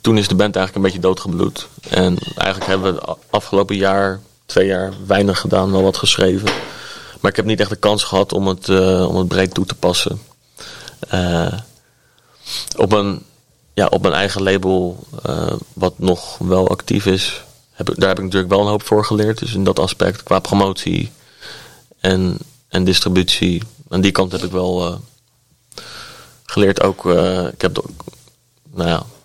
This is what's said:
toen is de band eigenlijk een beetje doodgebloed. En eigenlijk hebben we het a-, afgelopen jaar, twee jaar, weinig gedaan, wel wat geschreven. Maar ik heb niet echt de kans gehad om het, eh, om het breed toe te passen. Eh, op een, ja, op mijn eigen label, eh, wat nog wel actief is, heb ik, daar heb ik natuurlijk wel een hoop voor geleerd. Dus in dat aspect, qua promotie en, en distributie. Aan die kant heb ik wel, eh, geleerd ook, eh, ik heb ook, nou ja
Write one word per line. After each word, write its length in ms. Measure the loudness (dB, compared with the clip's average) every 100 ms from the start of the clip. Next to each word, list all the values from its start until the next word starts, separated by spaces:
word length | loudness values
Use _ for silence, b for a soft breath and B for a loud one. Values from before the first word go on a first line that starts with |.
toen 180 | 2 2
is 100 | 4
de 60 |
band 220 | 2 2 2
eigenlijk 200 | -2 0
een 160 | -2
beetje 160 | 2 0
doodgebloed. 600 | 0 -4 -2 -2 -4 -16 -18 -4
En 280 | 0 2 0 -4 -4
eigenlijk 300 | -2 -2 -2
hebben 220 | 0 0
we 60 | -4
het 80 | -8
a-, 80 | -12 -2
afgelopen 460 | -4 0 0 2 2
jaar, 440 | 2 2 0 -4 -12 _ -2
twee 200 | 2 2
jaar, 260 | 0 -4 -8 0
weinig 340 | 2 4 2
gedaan, 300 | 2 2 2
wel 100 | 4
wat 140 | 2 2
geschreven. 540 | 0 2 2 2 -2 B B B B B B B
Maar 100 | -2
ik 60 | 0
heb 80 |
niet 160 | -2 0
echt 100 | 0
de 60 | 2
kans 260 | 2 2
gehad 280 | 2 2 2
om 140 | 0 -2
het, 220 | -4 2
eh, 400 | 4 4 4 2
om 80 | 0
het 120 | 0
breed 260 | 2 0
toe 120 | 0 -4
te 80 |
passen. 460 | 0 0 0 -2 -6 -12 _ _ B B B B B -6
Eh, 440 | -2 0 0 -2 -6 -12 _ B B B B B B B B B -2
op 160 | 2
een, 300 | 2 0 -4 -12 _ _ _ _
ja, 120 | 0 2
op 160 | 2
mijn 120 | 2
eigen 280 | 2 -2 0
label, 640 | 0 2 2 0 0 -6 -14 -10
eh, 300 | -6 -4 -4 -6 -8
wat 260 | -2 -2 0
nog 400 | 0 0 -4 -8
wel 300 | 0 2 2
actief 380 | 0 -2 0 2
is, 360 | 0 0 -8 -16 _ _
heb 200 | -6 -4
ik, 100 | 0
daar 80 | 0
heb 100 | 0
ik 60 |
natuurlijk 280 | 0 -2 2
wel 80 | 2
een 60 | 4
hoop 140 | 0
voor 220 | 2 2
geleerd. 340 | 2 0 0 -2
Dus 160 | -4
in 100 | 0
dat 140 | 0 2
aspect, 440 | 0 0 -2 -2
qua 160 | 0 0
promotie 720 | 2 2 2 0 -4 -2 -4 -10 B B B B B B B _
en, 360 | 0 2 0 -2 -10 _ _
en 160 | 0
distributie. 800 | 2 2 2 2 2 2 0 0 -6 -16 -6
Aan 120 | 0
die 120 | 2
kant 200 | 2 -2
heb 100 | -2
ik 80 | -4
wel, 360 | -2 -2 0 -2
eh, 100 | -6 -14 _ _ _ _ _ _ B B B B B B B
geleerd 380 | -6 2 2 4
ook, 240 | 0 0 0
eh, 400 | 2 2 0 -4
ik 140 | -4
heb 180 | -4 -4
ook, 120 | -8 -10 -18 -20 _ _ _ _ _
nou 160 | -4 -2
ja 140 | -2 -4 -20